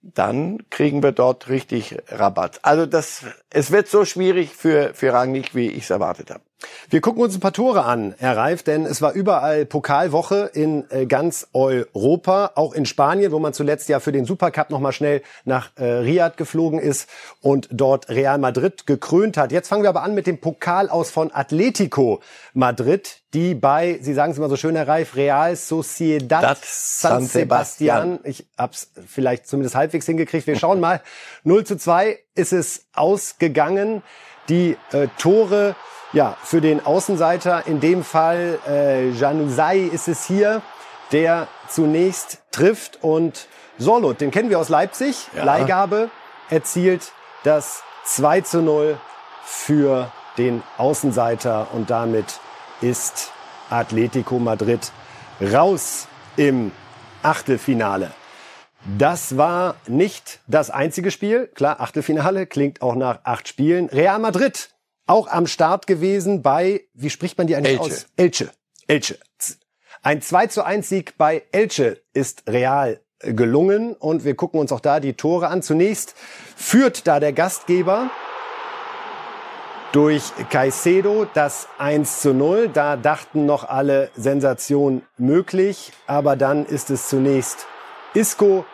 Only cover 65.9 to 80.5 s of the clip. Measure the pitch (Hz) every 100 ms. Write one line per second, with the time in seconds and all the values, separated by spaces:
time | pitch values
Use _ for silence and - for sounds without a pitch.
65.9 | 175 185 202 180 190 135 147 185 202 _
66.9 | 120 143 - 180 - 170 143 139 135 160
67.9 | - - - 180 - 107 _ _ _ -
68.9 | 151 - - _ _ - - _ _ _
69.9 | - 139 147 - 180 208 - 165 202 -
70.9 | 190 - _ 151 160 - 190 220 - 123
71.9 | 95 _ - 123 - - 123 127 139 131
72.9 | 107 _ _ - 113 117 139 185 202 233
73.9 | 214 156 160 143 127 175 160 139 123 147
74.9 | 151 139 120 151 175 165 180 - 156 196
75.9 | 214 - - - - - - - 233 262
76.9 | - - 147 147 139 180 - - 180 170
77.9 | 208 254 - - - - - - - -
78.9 | - - - - - - - - - -
79.9 | 143 151 151 - - -